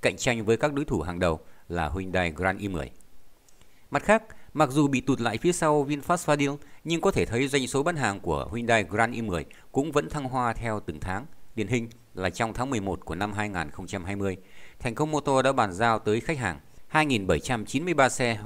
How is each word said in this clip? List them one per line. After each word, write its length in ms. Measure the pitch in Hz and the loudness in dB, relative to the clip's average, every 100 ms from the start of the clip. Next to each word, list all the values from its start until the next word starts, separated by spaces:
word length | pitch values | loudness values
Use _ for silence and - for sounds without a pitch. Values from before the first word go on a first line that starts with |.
cạnh 160 | 123 95 | -2 0
tranh 280 | - 113 107 | 0 2 2
với 120 | 113 | 4
các 160 | 151 | 2
đối 120 | 143 147 | 0 0
thủ 160 | 98 | 0
hàng 180 | 82 87 | -2 0
đầu 200 | 87 78 - - - | 0 0 -6 -20 -6
là 200 | 85 78 | -2 -2
Hyundai 420 | 87 95 92 87 | -2 -2 0 0
Grand 300 | 78 92 98 | 0 -2 0
i 60 | 101 | -4
mười. 240 | 85 69 - - - - - _ - - - - | -4 -8 -12 -16 -16 -16 -20 _ -20 -20 -20 -6
Mặt 120 | 139 | -2
khác, 200 | - 220 - - - | 4 2 2 -14 -8
mặc 160 | 143 147 | 0 2
dù 160 | 139 143 | 4 4
bị 140 | 131 | 2
tụt 200 | 131 120 | 2 2
lại 160 | 117 110 | 0 2
phía 140 | 170 | 2
sau 340 | 175 156 151 139 | 4 4 4 2
VinFast 160 | 147 | -2
Fadil, 560 | - 175 - 147 143 147 - - | 0 0 2 2 2 -2 -12 -12
nhưng 180 | 156 165 | -4 0
có 100 | 196 | 2
thể 140 | 185 85 | 2 0
thấy 220 | 113 139 | 0 2
doanh 200 | 143 123 | 0 2
số 160 | 135 | 0
bán 120 | 156 160 | 0 0
hàng 240 | 117 98 | 0 0
của 300 | 87 73 67 | -2 -2 -2
Hyundai 300 | 117 117 113 | -4 2 4
Grand 320 | 87 104 113 113 | 4 0 0 0
i 60 | |
mười 240 | 110 85 71 - - | -2 -2 -4 -14 -2
cũng 200 | 135 156 | 0 2
vẫn 180 | 143 - | 0 0
thăng 140 | 151 | -6
hoa 300 | 131 127 120 | -2 0 0
theo 260 | 113 117 107 | -2 -2 -4
từng 200 | - 76 | -6 -6
tháng. 260 | 92 95 147 - - - | -4 -6 -6 -12 -10 -4
Điển 120 | 101 | 0
hình 220 | 123 113 - - | 0 -2 -10 -14
là 160 | - 92 | -4 -4
trong 240 | - 113 | 0 -2
tháng 160 | 104 131 | -2 -2
mười 100 | 123 | -2
một 260 | 98 82 - | -2 -4 -4
của 100 | 85 | -4
năm 180 | 104 | -2
hai 160 | 101 107 | -2 -2
nghìn 200 | 92 80 | -2 -4
không 160 | - 92 | -8 -8
trăm 160 | 101 | -6
hai 120 | 87 101 | -6 -2
mươi, 220 | 98 92 - - - - | -2 -4 -10 -16 -16 -6
Thành 160 | 123 113 | -6 0
Công 160 | 156 | 0
Motor 340 | 147 143 131 131 | 0 2 4 4
đã 60 | |
bàn 220 | 135 104 | 4 0
giao 260 | 90 117 110 | 2 2 2
tới 200 | 107 110 | 2 0
khách 180 | 139 151 | 0 -2
hàng 220 | 104 73 - - - | -2 -4 -12 -18 -2
hai 180 | 156 151 | 0 2
nghìn 220 | 117 92 | 2 4
bảy 120 | 82 | 2
trăm 260 | - 117 104 | 2 -4 -2
chín 200 | 135 175 | -2 0
mươi 80 | |
ba 160 | 151 127 | 4 4
xe 300 | - 120 110 | 4 0 0